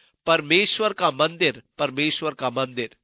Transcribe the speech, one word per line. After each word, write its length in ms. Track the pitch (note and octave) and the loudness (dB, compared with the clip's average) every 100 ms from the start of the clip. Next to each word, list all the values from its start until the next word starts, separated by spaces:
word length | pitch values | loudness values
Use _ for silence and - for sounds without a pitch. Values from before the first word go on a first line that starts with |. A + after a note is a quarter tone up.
| _ _ - | _ _ 2
'परमेश्वर 640 | E3 D3 F3 G3+ - G#3+ | 2 4 2 2 0 -2
का 180 | G3 E3+ | 0 0
मंदिर, 520 | C3+ D#3 E3+ E3 A#2 - - | 2 0 2 0 0 -10 -6
परमेश्वर 560 | C#3+ C3 D3+ - D#3 | -4 -2 -2 -2 -4
का 160 | C#3 B2+ | -4 -4
मंदिर.' 460 | B2 C3 B2 A2+ - | -2 -4 -4 -8 -12